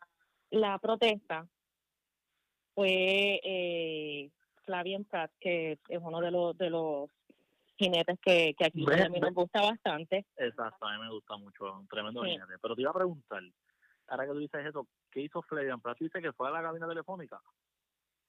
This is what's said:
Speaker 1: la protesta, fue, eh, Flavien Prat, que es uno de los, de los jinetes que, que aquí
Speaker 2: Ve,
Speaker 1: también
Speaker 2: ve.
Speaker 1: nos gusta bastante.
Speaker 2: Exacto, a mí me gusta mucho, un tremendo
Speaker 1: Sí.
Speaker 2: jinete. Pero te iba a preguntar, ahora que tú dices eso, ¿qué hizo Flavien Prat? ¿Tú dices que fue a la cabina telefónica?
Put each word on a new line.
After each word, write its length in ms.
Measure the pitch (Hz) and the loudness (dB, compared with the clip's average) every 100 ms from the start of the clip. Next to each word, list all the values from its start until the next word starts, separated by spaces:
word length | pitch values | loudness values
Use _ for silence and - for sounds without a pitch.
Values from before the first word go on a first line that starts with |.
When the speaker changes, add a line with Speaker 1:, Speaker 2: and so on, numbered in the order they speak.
| - _ _ _ _ | -20 _ _ _ _
Speaker 1:
la 280 | 220 208 196 | 2 2 0
protesta, 680 | 220 220 233 208 - 160 170 _ _ _ _ _ _ _ _ _ _ _ _ | 0 4 4 4 -2 -8 -8 _ _ _ _ _ _ _ _ _ _ _ _
fue, 680 | - 196 185 185 196 202 196 | 2 4 4 4 4 4 2
eh, 880 | - 185 175 170 160 156 151 143 143 _ _ _ | -2 -2 -2 -2 -4 -4 -6 -8 -10 _ _ _
Flavien 400 | - 180 175 196 | -8 -6 -4 -6
Prat, 260 | 208 180 160 _ | -4 -6 -6 _
que 380 | 185 170 160 151 - | -2 0 -2 -6 -8
es 120 | 175 | -8
uno 180 | 170 165 | -6 -2
de 100 | 175 | 0
los, 260 | 175 170 165 | 2 0 0
de 120 | 175 | -2
los 400 | 165 160 143 147 _ _ _ _ _ _ - | 0 0 -2 -6 _ _ _ _ _ _ 0
jinetes 420 | 190 175 165 180 | 2 4 2 2
que, 340 | 196 175 160 147 | 6 6 6 4
que 60 | |
aquí 200 | 165 160 | 2 4
Speaker 2:
Ve, 120 | 143 160 | 6 6
Speaker 1:
también 260 | 190 175 | 6 4
Speaker 2:
ve. 60 | 180 | 2
Speaker 1:
nos 60 | |
gusta 280 | 180 175 214 | 2 2 4
bastante. 640 | 208 226 202 151 160 190 - - | 2 2 -2 -2 -2 -2 -2 -4
Speaker 2:
Exacto, 500 | 123 110 113 - 107 | -4 -2 -6 -6 -6
a 100 | 104 | -6
mí 80 | |
me 60 | 113 | -8
gusta 260 | 107 - 104 | -10 -10 -14
mucho, 360 | 101 - 98 | -14 -10 -10
un 140 | 95 98 | -10 -8
tremendo 340 | 107 107 120 | -6 -4 -4
Speaker 1:
Sí. 60 | 185 | -4
Speaker 2:
jinete. 240 | 165 92 92 | -4 -8 -10
Pero 140 | 110 | -6
te 80 | 117 | -2
iba 80 | 135 | 0
a 40 | |
preguntar, 480 | 180 185 156 - 101 90 _ _ _ _ _ - | 0 -2 -4 -10 -10 -12 _ _ _ _ _ -8
ahora 180 | 127 139 | -6 -4
que 60 | |
tú 60 | 147 | -6
dices 280 | 147 151 143 | -6 -8 -8
eso, 200 | 151 123 _ _ | -8 -10 _ _
¿qué 100 | 131 | -10
hizo 220 | 147 175 | -8 -8
Flavien 380 | - 156 135 123 | -8 -4 -4 -4
Prat? 160 | 120 120 | -8 -6
¿Tú 60 | |
dices 180 | 160 190 | -6 -6
que 100 | 165 | -8
fue 160 | - 131 | -4 -4
a 40 | |
la 100 | 160 | -4
cabina 260 | 165 165 165 | -6 -6 -6
telefónica? 520 | 165 160 185 139 101 - _ _ _ _ _ _ _ | -8 -8 -12 -12 -18 -20 _ _ _ _ _ _ _